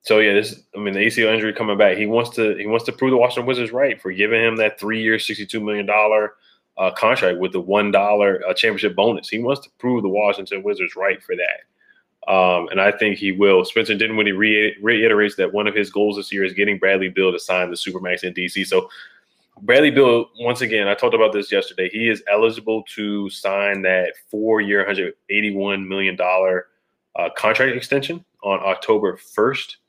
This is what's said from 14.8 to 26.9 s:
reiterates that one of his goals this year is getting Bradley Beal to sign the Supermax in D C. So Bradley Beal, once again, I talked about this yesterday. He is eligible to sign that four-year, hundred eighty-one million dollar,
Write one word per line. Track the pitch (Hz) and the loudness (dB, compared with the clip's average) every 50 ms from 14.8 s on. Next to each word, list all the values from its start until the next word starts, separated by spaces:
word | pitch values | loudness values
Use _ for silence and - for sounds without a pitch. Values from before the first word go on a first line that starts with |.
reiterates | 101 110 117 110 110 113 110 104 104 104 101 | 0 0 2 4 4 4 4 4 2 2 0
that | - 95 87 85 | -2 -2 -2 0
one | 104 104 | 0 -2
of | 107 98 | 0 0
his | 107 104 95 | -2 -4 -2
goals | - 101 104 104 101 | 0 0 0 0 0
this | 101 95 - - | -2 -8 -8 -4
year | 101 98 | -2 -2
is | 92 92 | -2 0
getting | 92 101 104 101 92 | 0 0 0 0 0
Bradley | 92 95 98 95 95 95 | 2 2 2 2 0 -2
Beal | 92 95 95 92 87 | 0 0 2 2 2
to | 87 | -2
sign | - - 92 92 90 90 | -4 -2 -2 -2 -2 -2
the | 87 | -4
Supermax | 85 - 95 90 92 92 90 90 90 - | -8 -8 -8 -8 -8 -6 -6 -6 -4 -6
in | 92 87 | -8 -6
D | - 90 87 | -6 -6 -6
C. | - 98 92 | -4 -6 -6
So | 85 - 92 92 - - - - - _ _ _ _ _ _ _ _ _ - | 0 0 0 0 -2 -12 -20 -20 -20 _ _ _ _ _ _ _ _ _ -18
Bradley | - 104 120 135 151 147 | -8 0 2 4 4 4
Beal, | 135 135 139 127 120 117 117 - _ - | 4 4 4 4 4 2 0 -4 _ -6
once | 120 120 123 120 | -4 -4 -2 -2
again, | 127 113 110 110 101 98 | -4 -2 0 0 0 0
I | 101 | 0
talked | - - 120 - | 0 0 0 2
about | 113 110 107 101 | 4 2 4 2
this | 104 98 - 104 | 0 -4 0 -2
yesterday. | 98 95 - - - 92 92 | -2 -2 -2 -4 -4 -4 -4
He | - 110 113 117 | -4 -2 0 0
is | 110 101 - - | 0 -2 -2 -2
eligible | 101 107 113 113 110 110 107 110 110 110 107 - - | 0 2 2 2 0 -2 -4 -4 -4 -4 -4 -8 -10
to | - 107 104 104 104 101 98 | -8 -6 -4 -4 -4 -6 -6
sign | - - - 101 95 98 101 101 101 98 95 | -10 -6 -4 -2 -2 0 0 0 -2 0 0
that | 92 92 92 92 87 - - - _ | 0 2 2 0 -2 -4 -10 -18 _
four-year, | - 107 107 113 113 107 107 98 101 101 95 | -8 -4 0 2 2 2 2 0 0 0 0
hundred | 98 101 95 95 85 80 _ _ _ | 0 -2 -4 -4 -6 -8 _ _ _
eighty-one | 101 104 104 107 101 98 98 101 98 98 95 92 | -2 -2 -2 -2 -2 -4 -4 -2 -4 -4 -6 -6
million | 95 98 98 95 92 | -6 -4 -2 -4 -2
dollar, | 95 92 90 92 92 95 95 92 90 87 _ _ _ _ _ | -2 -2 0 2 2 2 2 0 -2 -4 _ _ _ _ _